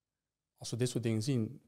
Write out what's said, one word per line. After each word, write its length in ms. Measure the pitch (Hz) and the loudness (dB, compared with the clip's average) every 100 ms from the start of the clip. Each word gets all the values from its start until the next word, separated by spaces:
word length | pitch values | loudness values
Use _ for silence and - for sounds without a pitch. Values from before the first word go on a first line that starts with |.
| _ _ _ _ _ - | _ _ _ _ _ -16
als 140 | - | -6
we 60 | 113 | -2
dit 120 | 123 | 0
soort 160 | - | 0
dingen 180 | 113 110 | 2 2
zien, 380 | 113 127 110 143 | 2 2 0 -4